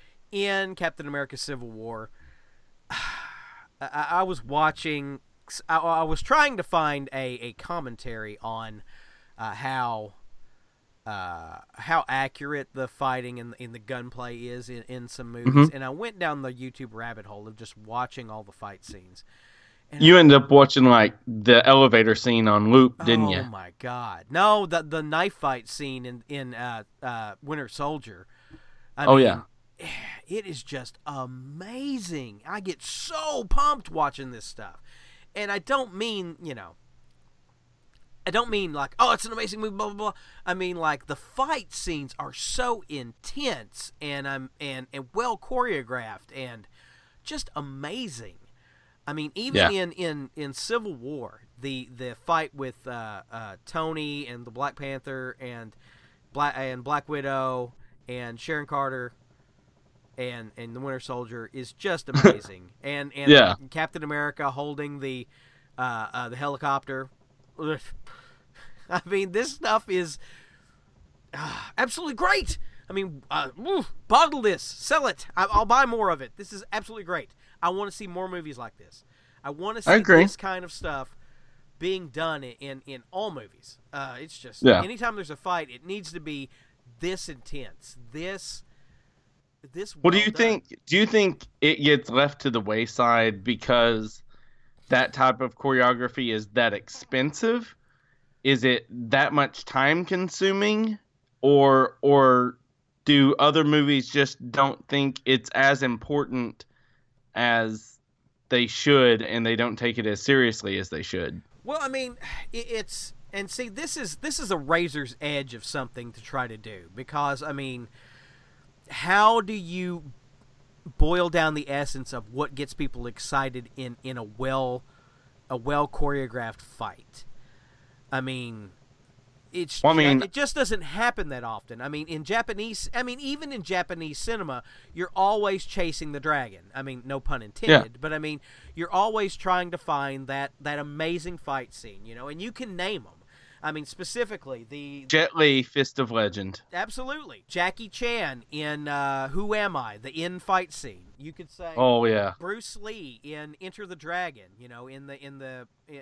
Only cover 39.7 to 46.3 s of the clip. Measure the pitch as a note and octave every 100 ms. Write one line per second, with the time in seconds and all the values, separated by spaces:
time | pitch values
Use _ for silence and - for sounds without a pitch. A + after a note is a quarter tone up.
39.7 | G3 G#3+ G3+ G#3+ - - - - F3+ F3+
40.7 | F3 D#3 D3 - C#3+ - - C4+ D4+ G3+
41.7 | - - D#3 C3+ - C#3+ C3 - - B3+
42.7 | C3 - D3 A#2+ - - - C#4+ D3+ G#2
43.7 | - - - D3 C#3+ C#3 C#3 C3 - C#3+
44.7 | C3 B2+ C#3 C3 G#3 B3 A3+ - B3+ B3
45.7 | D#3+ A#2 B2+ A2+ G2 -